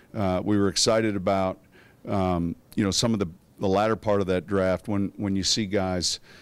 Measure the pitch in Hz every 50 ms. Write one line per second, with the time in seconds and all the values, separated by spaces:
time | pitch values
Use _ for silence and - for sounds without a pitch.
0 | - _ - 110 101 92 90 90 - - 104 101 101 98 85 - - 120 110 113
1 | 113 110 101 98 90 101 98 98 95 95 92 - - - - - - - - _
2 | - - 110 101 92 92 90 87 85 85 82 - - _ - - 110 98 90 -
3 | - 120 113 101 98 85 80 - _ _ _ - - 98 95 98 107 110 113 101
4 | - 110 104 101 98 90 92 92 80 - 98 98 92 92 92 90 - - 107 101
5 | 101 90 - - 107 101 98 98 92 - - - 110 95 98 101 92 95 92 90
6 | 80 - - - - - - -